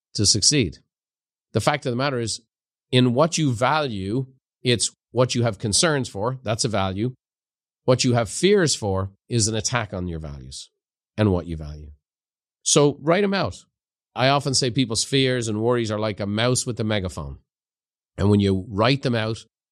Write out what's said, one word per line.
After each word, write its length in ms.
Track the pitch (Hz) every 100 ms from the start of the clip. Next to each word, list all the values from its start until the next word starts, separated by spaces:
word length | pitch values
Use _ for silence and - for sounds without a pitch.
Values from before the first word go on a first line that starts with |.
| _ -
to 100 | 101
succeed. 540 | 107 - 151 90 - _ _ _ _ _ _ _
The 80 | 107
fact 240 | 151 147 135
of 60 |
the 40 | 120
matter 240 | 143 123
is, 220 | 113 - _ _ _ _ _
in 220 | 127 127
what 260 | 120 165 170
you 140 | 151
value, 760 | 107 127 156 143 101 95 123 131 _ _ _
it's 300 | 127 120 - - _
what 220 | 117 123
you 100 | 120
have 140 | 117 98
concerns 520 | 110 98 170 147 120
for, 300 | 98 113 131
that's 220 | 107 113 120
a 40 |
value. 460 | 104 95 95 123 - _ _ _ _ _ _ -
What 180 | 127
you 100 | 127
have 160 | 120 110
fears 460 | - 185 202 160 -
for 380 | 104 95 98 - -
is 180 | 120 104
an 80 | 110
attack 380 | - 123 107
on 140 | 95 90
your 120 | 80
values 500 | 78 71 65 - - _ _ _ _ -
and 140 | 104
what 160 | 90 82
you 100 | 80
value. 340 | 73 76 73 - _ _ _ _ _ _
So 360 | - 151 143 139
write 220 | 143 180
'em 100 | 202
out. 320 | 196 117 - - _ _ _ _
I 140 | 110 131
often 260 | 143 139
say 160 | 123 127
people's 360 | 120 113 110 -
fears 420 | 139 131 127 113
and 160 | 107
worries 260 | 117 123 107
are 100 | 107
like 200 | 110 104
a 80 | 101
mouse 400 | 104 123 127 131
with 120 | 113
a 40 |
megaphone. 560 | 110 107 90 - 69 67 _ _ _ _ _ _ _ -
And 140 | 98
when 120 | 104
you 240 | 98 95 92
write 340 | 98 117 139
them 140 | 139 117
out, 300 | 110 113 - _ _